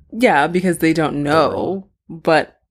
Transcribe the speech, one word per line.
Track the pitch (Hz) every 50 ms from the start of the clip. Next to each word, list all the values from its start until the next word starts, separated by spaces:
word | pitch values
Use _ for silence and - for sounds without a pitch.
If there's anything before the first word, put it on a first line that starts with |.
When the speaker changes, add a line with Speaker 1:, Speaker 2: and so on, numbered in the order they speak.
| - _
Speaker 1:
Yeah, | 208 226 254 220 165 143 147
because | 165 175 180 185 185 170 160
they | 165 160 160
don't | 165 156 139 139
Speaker 2:
the | 147
Speaker 1:
know. | 143 143 147 160 143 127
Speaker 2:
world. | - 90 - - 190 196 190 _ _ _ _ -
Speaker 1:
But | 165 165 - 170 160 151 - - _ _ _ _